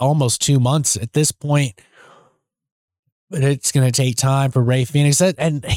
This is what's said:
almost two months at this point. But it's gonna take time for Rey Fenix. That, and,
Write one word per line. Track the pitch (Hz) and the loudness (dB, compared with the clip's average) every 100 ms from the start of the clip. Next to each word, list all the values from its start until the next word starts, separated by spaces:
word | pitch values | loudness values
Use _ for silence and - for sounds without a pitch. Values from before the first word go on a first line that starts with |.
almost | 131 156 127 - | 0 0 0 -2
two | - 139 | 0 2
months | 123 147 131 113 | 2 0 -2 -4
at | 113 | -4
this | 147 156 | -2 -2
point. | - 147 147 135 - _ _ - - _ _ _ _ _ _ _ _ _ _ _ | -4 -2 0 -2 -6 _ _ -20 -20 _ _ _ _ _ _ _ _ _ _ _
But | 156 | -2
it's | 139 139 - | -2 -2 -2
gonna | 143 127 | 0 2
take | 120 127 120 | 2 -2 0
time | 135 135 139 | 0 0 0
for | 127 | 0
Rey | 120 127 123 | 0 0 0
Fenix. | 147 147 139 | 2 2 2
That, | 185 - | 2 0
and, | 160 147 - | -2 -4 -4